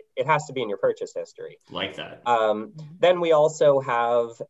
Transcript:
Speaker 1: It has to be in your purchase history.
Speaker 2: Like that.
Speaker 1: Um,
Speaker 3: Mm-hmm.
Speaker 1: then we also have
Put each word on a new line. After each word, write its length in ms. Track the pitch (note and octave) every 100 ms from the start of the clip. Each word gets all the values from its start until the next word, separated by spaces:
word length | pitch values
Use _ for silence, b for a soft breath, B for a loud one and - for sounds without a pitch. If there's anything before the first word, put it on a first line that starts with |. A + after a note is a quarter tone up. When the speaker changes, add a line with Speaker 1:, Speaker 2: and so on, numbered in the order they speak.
| _ -
Speaker 1:
It 100 | B2+
has 200 | D3+ D3+
to 60 |
be 80 | C3+
in 80 | A2
your 100 | G2
purchase 340 | B2+ A2+ -
history. 440 | F2 - - D#2 - _
Speaker 2:
Like 240 | F2 G2
that. 280 | - E2+ - A#2+
Speaker 1:
Um, 460 | A2+ G#2+ G#2+ A2 -
Speaker 3:
Mm-hmm. 180 | - F3
Speaker 1:
then 220 | E3+ F3+
we 100 | E3+
also 480 | D3+ D3+ D3+ D3+ C3+
have 520 | C3 A#2+ A#2 A#2+ A#2 A2+